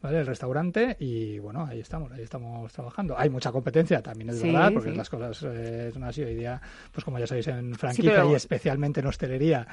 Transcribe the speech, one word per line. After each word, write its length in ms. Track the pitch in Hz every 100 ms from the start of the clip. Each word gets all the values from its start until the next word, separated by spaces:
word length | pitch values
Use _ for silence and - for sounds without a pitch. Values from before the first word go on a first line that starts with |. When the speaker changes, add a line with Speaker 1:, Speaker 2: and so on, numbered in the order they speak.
Speaker 1:
¿vale? 200 | 139 160
El 60 | 135
restaurante 680 | 127 127 135 180 196 247 226
y, 380 | 139 117 110 104
bueno, 280 | 104 120 156
ahí 140 | 117
estamos, 300 | - 165 139
ahí 100 | 123
estamos 500 | 113 135 117 117 113
trabajando. 460 | - 120 - 190 120
Hay 100 | 147
mucha 220 | 131 135
competencia, 500 | 123 127 123 165 170
también 280 | - 113 110
es 100 | 117
Speaker 2:
Sí, 100 | 165
Speaker 1:
verdad, 220 | 165 185
porque 180 | 214 113
Speaker 2:
sí. 60 | -
Speaker 1:
las 120 | -
cosas, 320 | 120 120 110 147
eh, 420 | 117 117 117 120
son 120 | 120
así 180 | 123 131
hoy 120 | 127
día, 260 | 117 117 123 - - -
pues 120 | -
como 140 | - 123
ya 80 | 120
sabéis, 200 | 127 117
en 240 | 127 123
Speaker 2:
Sí, 60 | 117
Speaker 1:
franquicia 340 | 135 123 175 208
Speaker 2:
pero 140 | 170
Speaker 1:
y 40 |
especialmente 680 | 143 - - 156 139 147 147
en 60 | 139
hostelería, 600 | - 135 131 156 139 113